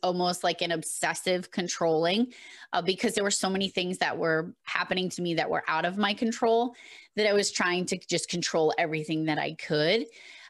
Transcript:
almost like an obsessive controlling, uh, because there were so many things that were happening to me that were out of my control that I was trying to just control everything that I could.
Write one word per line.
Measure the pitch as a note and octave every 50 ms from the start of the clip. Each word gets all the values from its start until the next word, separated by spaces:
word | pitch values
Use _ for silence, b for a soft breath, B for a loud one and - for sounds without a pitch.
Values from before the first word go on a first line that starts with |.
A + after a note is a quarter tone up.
almost | - F#3 F3+ F3+ F3+ F3 F3 -
like | - F3 E3+ -
an | F3+ E3+
obsessive | E3+ E3 D#3+ - - - - D#3 E3 - - F#3 F#3 F3+ F#3 -
controlling, | - G#3 F3 F3 - - F3 E3 D#3+ D#3 E3 E3+ F#3+ A3 B3 B3 B B B B B B B B
uh, | - F3
because | E3+ F#3+ F#3+ - - G#3+ -
there | G#3+
were | G3+ G3
so | G3+ - - F#3+
many | F#3+ F#3+ G3 F#3
things | - F#3+ F3+ F3+ F#3 -
that | F3 D3 A#2 E3
were | F3 E3 D#3+ D#3+ E3 F3+ - _ -
happening | - - E3+ F3+ - F#3 F#3 F#3 F3
to | - -
me | F3+ E3+ E3
that | D#3+ D3 -
were | E3 D#3+ - -
out | D#3+ D#3+ E3+
of | F3 F#3 G#3
my | G#3 G3+ G#3+
control | - A#3+ A3+ A#3 - A#3+ A3+ A3+ A#3 A#3+ B3 B B B B B B B B B
that | G3+ G#3+ G#3
I |
was | G3+ G3+ G3 -
trying | - - F#3+ F3+ F3 F3+ F3+
to | - G3 F3+ - -
just | F3 E3 - -
control | - F3 D#3+ - - E3 D#3+ D#3 -
everything | D#3 E3+ D3+ D#3+ D#3 D#3 E3 D#3+ D#3 D#3
that | D#3 D3+ D3
I | C#3+ D3 D#3+
could. | - - - E3 D3+ D3+ E3 G#3 A#3 C#4+ - B B B B B B B